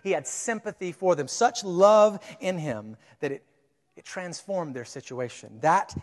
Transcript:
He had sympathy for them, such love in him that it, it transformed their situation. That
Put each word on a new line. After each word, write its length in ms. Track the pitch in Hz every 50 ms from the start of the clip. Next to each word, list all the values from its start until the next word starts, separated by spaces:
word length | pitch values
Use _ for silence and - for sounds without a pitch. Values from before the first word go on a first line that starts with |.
| -
He 80 | 196
had 160 | 180 151 -
sympathy 640 | - - - - - 233 214 - 208 190 - 190 180
for 240 | 160 - 190 185 175
them, 140 | 147 143 120
such 340 | - - 226 247 - - 202
love 560 | 190 175 175 190 208 214 214 208 214 202 190 - - - -
in 180 | - 185 185 170
him 380 | 156 151 120 107 104 107 113 - _ _ _ _
that 100 | - 143
it, 140 | 139 104 - _ _ _ _ _ _ _ _ _ _
it 100 | - -
transformed 720 | - - 190 180 175 160 - - - 196 185 170 151 127
their 100 | 127 117
situation. 760 | - - 139 - - 131 123 127 117 - - - - - 110
That 340 | 117 156 170 196 - - - -